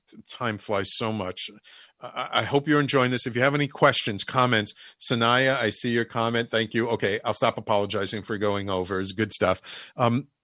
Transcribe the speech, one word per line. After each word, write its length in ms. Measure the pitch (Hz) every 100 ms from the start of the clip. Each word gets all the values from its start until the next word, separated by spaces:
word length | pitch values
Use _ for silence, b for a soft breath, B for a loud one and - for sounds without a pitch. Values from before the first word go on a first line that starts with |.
| - - -
time 280 | - 120 104
flies 320 | - 101 98
so 200 | - 113
much. 360 | 110 92 92 - 104 B B B _
I, 260 | 123 123 135
I 100 | 120
hope 240 | 113 143 147
you're 140 | 147
enjoying 300 | 139 139 123
this. 140 | 123 127
If 80 |
you 80 | 117
have 140 | 135 147
any 140 | 143
questions, 560 | - 147 - - 98 -
comments, 480 | 131 123 110 104 - B B
Sanaya, 560 | - 120 117 123 135 135
I 140 | 110
see 220 | - 123
your 120 | 117
comment. 480 | 117 120 113 117 120
Thank 220 | 113 110
you. 160 | 117 117
Okay, 320 | 110 101 107
I'll 100 | 120
stop 240 | 104 117 117
apologizing 680 | 110 104 101 104 98 107
for 140 | 98 104
going 320 | 104 101 98
over. 300 | 92 90 95
It's 140 | 95
good 180 | 95 104
stuff. 600 | - 95 92 - - - -
Um, 320 | 117 123 - _